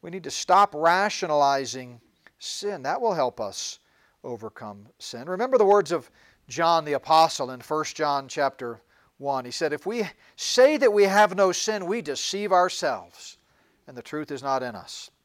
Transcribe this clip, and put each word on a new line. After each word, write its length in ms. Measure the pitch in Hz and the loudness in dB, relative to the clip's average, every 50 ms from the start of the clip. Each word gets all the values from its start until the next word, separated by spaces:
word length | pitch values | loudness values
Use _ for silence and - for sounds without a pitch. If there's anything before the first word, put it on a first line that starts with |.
| - | -16
We 80 | 170 | -14
need 120 | 170 190 165 | -14 -12 -12
to 80 | 143 | -10
stop 400 | - - - - 180 190 202 196 - | -10 -10 0 2 4 4 4 4 2
rationalizing 1200 | 147 156 165 170 185 196 214 - - - 170 151 147 143 139 139 139 135 120 107 131 127 123 123 117 _ _ _ _ _ - _ _ | 0 2 2 2 2 0 -2 -2 -6 -4 0 2 2 4 4 2 0 -2 -6 -10 -12 -14 -16 -18 -20 _ _ _ _ _ -20 _ _
sin. 460 | - - - - - 202 202 170 127 | -14 -12 -12 -8 -8 -8 -8 -6 -6
That 180 | 135 165 139 | -4 -4 -2
will 120 | 175 226 190 | -2 -2 -2
help 280 | 165 135 123 - - | 0 -2 -4 -4 -6
us 380 | 110 101 95 - - - - - _ _ _ _ _ _ _ _ _ | -10 -10 -8 -10 -12 -12 -12 -14 _ _ _ _ _ _ _ _ _
overcome 640 | 127 120 110 110 110 _ - 113 107 104 101 101 113 _ _ | -14 -14 -12 -14 -16 _ -14 -16 -16 -16 -18 -20 -20 _ _
sin. 280 | - - - 117 127 160 | -18 -16 -14 -14 -10 -8
Remember 300 | 185 185 233 262 262 240 | -6 -4 -4 0 2 4
the 80 | 214 | 6
words 260 | 196 202 208 190 139 | 6 6 6 4 2
of 200 | 165 156 - _ _ _ _ _ _ _ _ - | -2 -4 -6 _ _ _ _ _ _ _ _ -14
John 380 | 120 156 170 165 170 165 156 | -6 -2 2 2 2 2 0
the 80 | 147 147 | 0 -4
Apostle 560 | 135 - - 160 160 165 156 - - 143 123 | -4 0 4 6 6 6 4 2 -4 -6 -8
in 120 | 131 127 | -8 -14
First 340 | - - 156 156 151 - - | -8 -4 -4 -4 -4 -4 -4
John 320 | - 156 147 143 139 135 131 | -4 -2 -2 -2 -2 -4 -6
chapter 540 | - 156 143 135 - - 135 120 117 107 _ _ _ _ _ _ _ _ | -4 -2 -2 -2 -2 -4 -10 -10 -10 -12 _ _ _ _ _ _ _ _
one. 260 | 135 139 139 131 123 | -8 -6 -6 -6 -6
He 60 | 123 | -8
said, 200 | 120 - 170 151 | -6 -4 -2 -2
"If 140 | 147 143 - | -2 -4 -6
we 240 | 185 220 240 208 170 - _ _ _ _ | -6 -4 -4 -6 -6 -8 _ _ _ _
say 420 | - - - - - 254 285 311 285 | -10 -8 -2 4 6 6 6 6 6
that 140 | 277 240 | 4 4
we 120 | 208 208 202 | 6 6 4
have 320 | 196 190 202 214 202 190 | 6 6 6 6 6 6
no 160 | 185 202 185 | 2 2 2
sin, 340 | 175 - - - 220 208 190 | 2 0 -2 -4 -4 -4 -4
we 160 | 165 202 233 | -4 -4 -4
deceive 500 | 170 147 139 123 - - - 196 208 208 | -4 -6 -8 -6 -6 -6 -6 -4 0 2
ourselves, 880 | 185 180 180 180 - - - 151 123 101 80 - _ - - - - _ _ _ _ _ _ _ _ _ _ | 4 4 4 4 0 -4 -4 -4 -4 -4 -8 -16 _ -20 -20 -20 -20 _ _ _ _ _ _ _ _ _ _
and 100 | - 135 | -18 -18
the 60 | 123 | -16
truth 300 | 117 - - 151 156 - | -14 -10 -8 -10 -8 -8
is 100 | 151 127 | -10 -8
not 220 | 123 139 135 131 127 | -4 -4 -4 -2 -4
in 120 | 123 113 | -6 -10
us." 360 | 95 87 - - - - - _ _ _ | -12 -16 -16 -16 -16 -16 -18 _ _ _